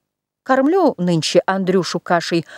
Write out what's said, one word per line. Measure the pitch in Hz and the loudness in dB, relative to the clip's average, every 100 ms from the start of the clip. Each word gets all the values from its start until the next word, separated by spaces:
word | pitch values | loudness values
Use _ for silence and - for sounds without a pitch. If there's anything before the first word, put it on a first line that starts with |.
| _ _ _ _ | _ _ _ _
Кормлю | - 262 277 381 311 - | -2 2 2 2 2 0
нынче | 180 165 - 170 - | 0 0 0 0 0
Андрюшу | 190 180 185 160 175 | -2 0 0 -2 -6
кашей, | - 175 - 170 - | -2 -2 0 -4 -4